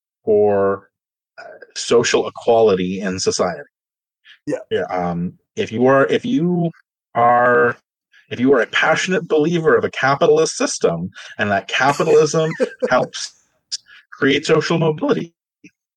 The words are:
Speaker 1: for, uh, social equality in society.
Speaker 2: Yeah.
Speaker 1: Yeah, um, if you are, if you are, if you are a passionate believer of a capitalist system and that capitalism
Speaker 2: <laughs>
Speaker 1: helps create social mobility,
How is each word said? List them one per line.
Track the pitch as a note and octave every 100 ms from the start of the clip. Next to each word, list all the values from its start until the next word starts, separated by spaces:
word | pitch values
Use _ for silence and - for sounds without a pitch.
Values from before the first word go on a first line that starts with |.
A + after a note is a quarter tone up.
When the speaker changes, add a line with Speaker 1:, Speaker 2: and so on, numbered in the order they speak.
| _ _
Speaker 1:
for, | - G#2 G#2 G2+ G2 G2 _ _ _ _ _ -
uh, | - - - -
social | - A#2+ A#2 A#2+ -
equality | - - A2+ A2 F#2 F#2 F#2+
in | G2+ F#2
society. | - - F2+ D2+ - _ _ _ _ _ _ _ -
Speaker 2:
Yeah. | - -
Speaker 1:
Yeah, | G#2+
um, | F2+ F#2 F2 E2+ F2 - _ -
if | G2+
you | A2+ B2+
are, | C3+ C3+
if | A2+ -
you | C3+ F3 F3 E3+ - _ _ _ A#2
are, | A#2+ A#2+ B2 A#2+ A#2+ - _ _ _ _ -
if | A2
you | C3
are | C3
a | G#2
passionate | - D#3+ D#3 F#3 - D#3+
believer | D#3 D#3 E3+ D#3 A2+
of |
a | G#2
capitalist | - C3+ C#3+ E3 D#3 D#3 -
system | C4+ - - E3 F#2 - - -
and | G#2
that | G2 -
capitalism | - C3 C#3+ E3 D3+ D3+ E3 D#3+ D#3 C4
Speaker 2:
<laughs> | - E3+
Speaker 1:
helps | B2 - - - _ _ _ - - _ - _
create | - C#3 C#3+ -
social | D#3 - E3+
mobility, | D#3+ D3+ C#4+ E3 E3+ _ _ _ - _ _